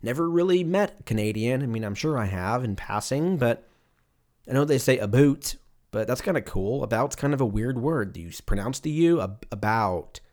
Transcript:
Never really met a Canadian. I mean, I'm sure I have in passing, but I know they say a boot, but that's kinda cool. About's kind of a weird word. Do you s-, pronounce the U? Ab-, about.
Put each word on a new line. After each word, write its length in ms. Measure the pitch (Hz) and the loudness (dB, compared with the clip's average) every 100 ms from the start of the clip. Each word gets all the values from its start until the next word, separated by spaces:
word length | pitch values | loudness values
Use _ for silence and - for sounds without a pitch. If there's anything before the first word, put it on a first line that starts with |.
Never 260 | 107 131 170 | -4 -2 0
really 360 | 170 180 180 | 2 4 2
met 360 | 170 185 208 - | 2 2 0 -4
a 20 | |
Canadian. 600 | - 110 107 110 113 127 | -4 -2 0 0 0 0
I 40 | 139 | -2
mean, 180 | 113 | -4
I'm 100 | 110 | -4
sure 240 | 98 156 143 | -4 -2 -2
I 80 | 104 | -2
have 380 | 92 92 120 | -2 -2 -2
in 120 | 127 98 | -2 -4
passing, 600 | - 107 - 135 165 185 | -4 -6 -2 -2 0 2
but 300 | 123 117 - _ _ _ _ _ _ _ - | 0 0 -6 _ _ _ _ _ _ _ -2
I 40 | |
know 120 | 131 | 0
they 140 | 147 135 | 4 2
say 200 | - 131 | 4 2
a 100 | 101 | 4
boot, 480 | 117 143 139 - - _ _ _ | 6 6 4 -4 -10 _ _ _
but 160 | 107 110 | -6 -2
that's 140 | - | -2
kinda 220 | - 160 | 0 -2
cool. 400 | 107 110 95 135 | -2 -4 -2 -2
About's 340 | 120 110 139 - | -2 0 -2 -2
kind 180 | 143 | -2
of 60 | 143 | 2
a 60 | 127 | 0
weird 320 | 104 117 127 | 0 -2 -2
word. 340 | 127 160 101 | -2 -2 -4
Do 80 | - | -8
you 80 | 85 | -12
s-, 120 | 78 | -14
pronounce 400 | - 101 101 139 | -2 -2 -2 -4
the 100 | - | -4
U? 300 | 151 165 170 | 2 4 4
Ab-, 260 | 95 98 - | 2 -6 -12
about. 680 | 101 107 113 104 90 76 - - | -4 0 2 2 0 -6 -18 -20